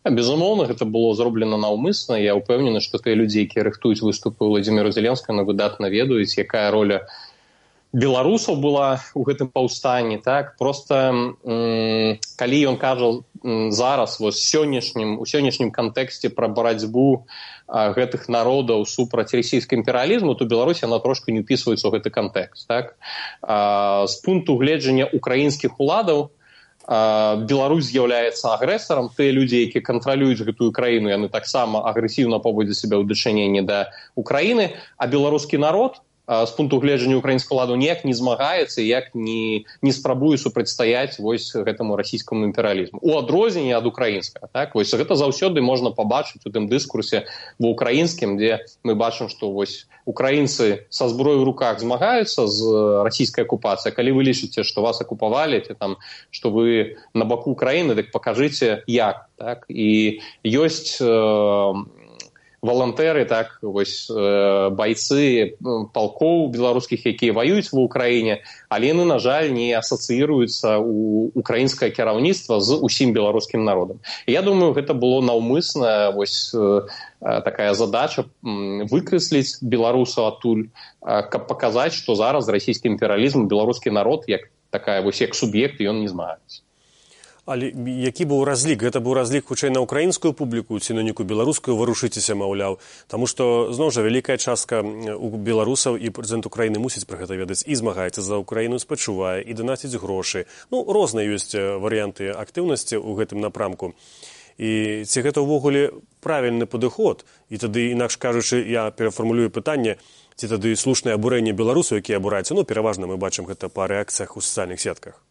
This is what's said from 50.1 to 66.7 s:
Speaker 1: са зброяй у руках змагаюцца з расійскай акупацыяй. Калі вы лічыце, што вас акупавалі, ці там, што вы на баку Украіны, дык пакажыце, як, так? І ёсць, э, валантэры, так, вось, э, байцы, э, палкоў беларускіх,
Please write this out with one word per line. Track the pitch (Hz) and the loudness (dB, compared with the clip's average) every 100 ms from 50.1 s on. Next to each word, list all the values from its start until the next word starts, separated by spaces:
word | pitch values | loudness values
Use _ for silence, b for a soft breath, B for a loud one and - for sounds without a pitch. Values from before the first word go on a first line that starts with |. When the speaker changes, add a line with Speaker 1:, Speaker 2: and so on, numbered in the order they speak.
| 110 131 147 139 - 113 101 - | -2 2 2 2 2 2 2 -4
Speaker 1:
са | - 127 | -2 -2
зброяй | 120 139 143 | 2 4 4
у | 135 | 2
руках | 131 123 101 | 2 0 0
змагаюцца | 117 123 202 247 208 - 110 | -2 0 2 2 0 0 0
з | 104 113 107 104 101 | 2 2 4 4 4
расійскай | 107 - 123 - | 2 2 0 0
акупацыяй. | 113 110 110 98 113 | -2 0 0 -2 -2
Калі | 107 123 | 0 2
вы | 135 135 | 4 4
лічыце, | 127 - - | 2 -2 -4
што | 101 - 110 | -4 0 0
вас | 117 | -2
акупавалі, | 120 107 110 123 156 120 - | -6 -4 0 0 2 0 -4
ці | |
там, | 107 98 95 B B B | -8 -6 -8 B B B
што | - 120 | -6 -2
вы | 107 117 117 107 B B | 2 2 2 0 B B
на | 113 110 | -2 0
баку | 117 147 123 | -2 -2 -2
Украіны, | 127 156 165 107 | 0 2 2 0
дык | 107 | -2
пакажыце, | 117 - 110 143 143 120 - - | -4 -2 0 0 2 0 0 -2
як, | 117 107 - - | 0 0 -2 -12
так? | _ 113 120 - | _ -10 -10 -10
І | - 107 107 107 107 B B 113 | -2 2 4 2 -2 B B -2
ёсць, | 123 160 160 - - | 2 2 0 -8 -2
э, | 120 113 110 107 104 101 101 98 - - 55 57 - b b b | 2 4 4 4 4 2 2 -2 -8 -18 -20 -20 -20 b b b
валантэры, | 113 123 127 117 160 151 | 0 2 0 2 2 2
так, | 117 113 113 - | 2 0 -2 -6
вось, | 107 98 98 - - | -6 -2 -2 -4 -6
э, | 113 101 101 101 98 98 | -2 2 4 4 4 2
байцы, | 98 110 110 - 139 143 120 | 0 -2 -2 0 2 4 4
э, | 104 - 127 117 104 | 2 -2 -4 -4 -4
палкоў | 120 107 - 160 170 151 | -2 -2 0 2 2 0
беларускіх, | 117 123 | 0 2